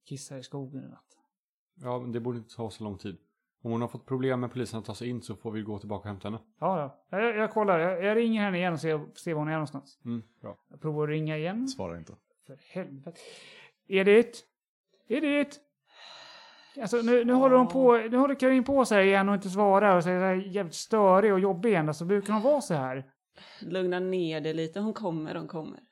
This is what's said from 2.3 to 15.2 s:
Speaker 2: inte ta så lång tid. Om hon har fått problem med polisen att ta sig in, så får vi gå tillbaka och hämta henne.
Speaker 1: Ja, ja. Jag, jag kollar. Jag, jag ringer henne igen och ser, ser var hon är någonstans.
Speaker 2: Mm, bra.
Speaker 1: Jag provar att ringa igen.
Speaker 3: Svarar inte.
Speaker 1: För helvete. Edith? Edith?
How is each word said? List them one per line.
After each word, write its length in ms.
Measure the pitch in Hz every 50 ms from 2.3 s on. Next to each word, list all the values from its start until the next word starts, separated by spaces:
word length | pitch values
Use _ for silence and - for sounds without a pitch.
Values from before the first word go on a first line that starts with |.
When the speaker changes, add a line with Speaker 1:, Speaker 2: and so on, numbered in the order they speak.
| 123 117
Speaker 2:
inte 180 | 110 _ -
ta 140 | - 117 107
så 140 | 95 - 110
lång 140 | 107 101 90
tid. 180 | - 104 90 - _ _ _ _ _ _ _ _
Om 80 | _ 120
hon 100 | 113 113
har 80 | 120 117
fått 180 | - 123 _
problem 340 | - 135 131 127 135 127 123
med 120 | 123 120
polisen 260 | 120 127 120 104 - 113
att 60 | 101
ta 100 | - 107
sig 140 | - 120 123
in, 140 | 123 117
så 140 | - - 110
får 140 | 98 _ 117
vi 100 | 107 110
gå 160 | 107 107 107 98
tillbaka 220 | 101 104 104 101 - 104
och 0 |
hämta 200 | 104 95 - 101
henne. 100 | 107 110 _ _ _ _
Speaker 1:
Ja, 180 | 147 175 190 170 147 131 - _ _ _
ja. 80 | - 190
Jag, 180 | 220 233 220
jag 160 | 214 220 214
kollar. 260 | 214 220 214 202 185 165
Jag, 260 | 160 180 190 170 185
jag 120 | 202 214
ringer 260 | 226 233 233 220 220
henne 160 | 208 202 185 175
igen 140 | 180 180
och 80 | 170 143
ser, 200 | 160 160 156 151 151 - -
ser 200 | - - 180 165
var 40 | 151
hon 100 | 151 151
är 40 |
någonstans. 480 | 160 160 151 - - 139 - - - _ _
Speaker 2:
Mm, 180 | 120 117 117 110 _ _ _
bra. 160 | - 107 98 _ _ _
Speaker 1:
Jag 100 | - 143
provar 220 | - 156 151 151 151
att 40 | 147
ringa 280 | 151 156 156 156 156 156
igen. 300 | 156 170 190 226 254 269
Speaker 3:
Svarar 280 | 262 - 95 85 85 85
inte. 140 | 80 - - _ _ _ _ _ _
Speaker 1:
För 120 | - 135 135 _ _ -
helvete. 460 | 185 180 147 139 135 139 175 165 - - - - - - - - - - _ _ _ _ _
Edith? 500 | 196 190 190 202 202 226 233 233 - - - _ _ _ _ _ _ _ _ _ _ _ _ _
Edith? 500 | 226 285